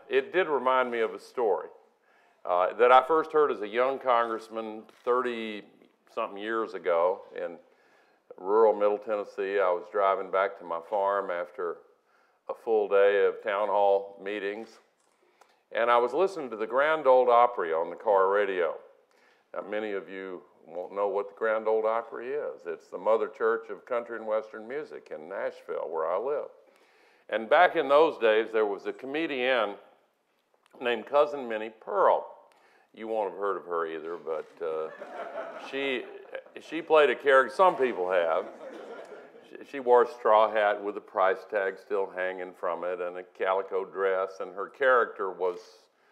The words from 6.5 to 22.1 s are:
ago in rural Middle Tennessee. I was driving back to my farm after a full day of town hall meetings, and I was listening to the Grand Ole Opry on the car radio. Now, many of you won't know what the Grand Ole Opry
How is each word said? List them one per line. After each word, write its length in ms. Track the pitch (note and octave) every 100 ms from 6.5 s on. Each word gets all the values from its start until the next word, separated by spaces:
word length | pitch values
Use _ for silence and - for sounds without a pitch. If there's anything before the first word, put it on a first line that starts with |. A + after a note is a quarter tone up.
| A2+ G#2
ago 480 | F#2 F2 E2+ F2+ G2 -
in 240 | - F2 E2 _ _ _ _ _ _ - -
rural 360 | F#2 A2 A2
Middle 260 | G2+ G#2 G#2
Tennessee. 600 | A2+ G#2 G2 - G2 G2+
I 140 | F#2
was 160 | F2 F2
driving 400 | G#2 G2 F#2+ F#2
back 260 | F#2+ G2 -
to 40 |
my 160 | F2 E2 -
farm 440 | G#2 G2 G2+ F#2+
after 460 | F2 F2 - E2+ D#2+ - _ _ _ _ _ -
a 60 |
full 320 | - A#2 A2 G2
day 380 | G2 G2+ G2+
of 180 | F#2 -
town 240 | A2+ G2+ G#2
hall 500 | G2+ G2+ G2 G2 G2
meetings, 560 | F#2+ G#2 G2 G#2 A2 - _ _ _ _ _ _ _ _ _
and 180 | G#2+ A#2
I 80 | A#2+
was 160 | A2
listening 340 | C#3+ F#3+ F3+ B2+
to 60 | A2
the 100 | A2
Grand 420 | B2+ D3+ D#3+ C3
Ole 200 | B2+ B2
Opry 440 | A#2 A#2+ - E2+
on 180 | D#2+ E2+
the 60 | E2+
car 320 | A2+ G2 F#2+
radio. 500 | G2+ G2 F#2 D#2+ - - _ _ _ _ _ _
Now, 100 | F2+
many 300 | F2 G#2+ G#2+
of 160 | G2 E2+
you 340 | F#2+ F#2+ F2 - _ -
won't 260 | E2+ F2+
know 140 | G2 G2+
what 220 | G2 G2+
the 40 |
Grand 320 | - A2+ A2 A2
Ole 200 | A2 A2
Opry 420 | A2+ A#2+